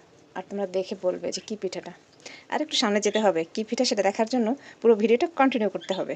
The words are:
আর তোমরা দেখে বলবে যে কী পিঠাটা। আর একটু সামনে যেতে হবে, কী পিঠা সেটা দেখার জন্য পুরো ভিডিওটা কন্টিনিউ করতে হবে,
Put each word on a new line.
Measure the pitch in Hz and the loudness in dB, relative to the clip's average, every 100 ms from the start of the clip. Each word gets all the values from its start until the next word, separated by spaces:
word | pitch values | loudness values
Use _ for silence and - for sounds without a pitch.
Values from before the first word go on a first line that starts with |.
| - - - 185 | -16 -20 -16 -14
আর | |
তোমরা | 185 202 196 | -10 -6 -4
দেখে | 185 185 202 | -4 -4 -4
বলবে | 180 180 175 | -4 -4 -6
যে | - | -8
কী | - 208 | -10 -8
পিঠাটা। | 185 180 170 - - - - - - | -6 -8 -12 -16 -20 -20 -20 -20 -8
আর | 247 | -6
একটু | 302 - | -2 0
সামনে | 220 208 | 2 2
যেতে | 208 214 | 2 2
হবে, | 214 165 165 | 2 2 -2
কী | - | -6
পিঠা | 214 240 254 | -6 -2 0
সেটা | 208 | 2
দেখার | 190 202 220 | 0 0 0
জন্য | 254 214 269 - - | 0 0 -2 -8 2
পুরো | 226 220 | 4 6
ভিডিওটা | 214 240 349 - | 6 4 2 2
কন্টিনিউ | 269 240 208 | 2 4 -2
করতে | 175 - | -2 -4
হবে, | 190 139 | -4 -4